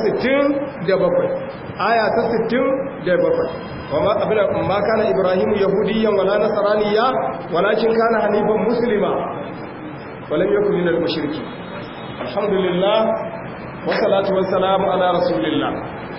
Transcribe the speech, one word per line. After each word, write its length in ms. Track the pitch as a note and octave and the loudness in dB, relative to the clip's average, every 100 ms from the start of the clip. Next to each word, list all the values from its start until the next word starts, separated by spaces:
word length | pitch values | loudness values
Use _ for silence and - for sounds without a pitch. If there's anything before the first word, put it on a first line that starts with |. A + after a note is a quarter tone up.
| G#3+ | 0
sittin 480 | - A#3+ C#4 C#4+ - - - | 0 2 2 2 0 -4 -4
da 100 | F3 | 0
bakwai. 360 | F3+ F3 F3 D#3 - - - - | 2 2 2 0 -2 -8 -10 -10
Aya 320 | - G3 A#3 G#3 | -2 0 2 2
ta 160 | A#3 A#3 | 0 0
sittin 340 | A3+ - A#3+ C4+ - - - | 0 0 0 0 -2 -4 -4
da 140 | D#3+ F3 | 0 2
bakwai. 320 | D#3+ E3 D#3+ D3 - - - | 2 2 -2 -6 -10 -10 -4
Wa 80 | D3 | 0
ma, 120 | F3+ G#3 | 0 0
abuna, 240 | F3+ G#3+ G3 - | 0 2 2 0
"Ma 180 | E3+ G3+ | -2 0
kana 320 | G#3 A3 G3+ | 0 2 2
Ibrahimu 440 | F#3+ F#3 F#3+ G#3+ G#3 | 2 2 2 2 2
yahudiyan 580 | F#3+ G3 A3 A3 A3 | 2 2 0 2 2
wala 240 | G3 F#3+ G#3 | 2 2 2
nasraniyya, 680 | G#3+ G#3+ G3+ G#3+ G#3 G#3 B3+ - - - - | 2 2 2 2 2 2 2 0 -2 -6 -4
walakin 400 | E3 G3 A3 A3+ | 0 2 2 2
kana 260 | A3 A3+ A3 | 4 2 2
hanifan 380 | G#3 G#3 G#3 G#3+ | 2 2 2 2
muslima, 500 | G3+ A#3+ A#3 G3+ F3 - - - - - - - - - - - - | 0 0 2 2 0 -2 -4 -6 -10 -10 -12 -12 -12 -12 -14 -14 -4
wa 60 | D#3 | 0
lam 100 | G3 | 2
yakun 260 | G3+ F#3+ F3 | 2 2 2
minal 240 | F3 E3 | 2 2
mushrikeen." 460 | D#3 D#3 C#3+ - - - - - - - - - | 0 -2 -4 -4 -8 -10 -12 -12 -12 -12 -12 -10
Alhamdulillah, 840 | - G3 G#3 F#3+ F3+ F3 G3 A3 A3 - - - - - - - | -6 -2 0 2 2 2 2 4 2 0 -4 -10 -10 -12 -12 -8
wa 100 | D#3 | -4
salatu 360 | G3 G#3 G3 G3 | 0 2 2 2
wa 140 | F#3+ F#3 | 0 2
salamu 400 | F#3+ F#3+ F#3+ F#3+ | 2 2 2 2
ala 140 | F#3 F3+ | 2 2
rasulillah. 600 | E3+ F3 E3 D#3 C3+ - - - - - | 2 2 0 0 0 -2 -4 -8 -10 -10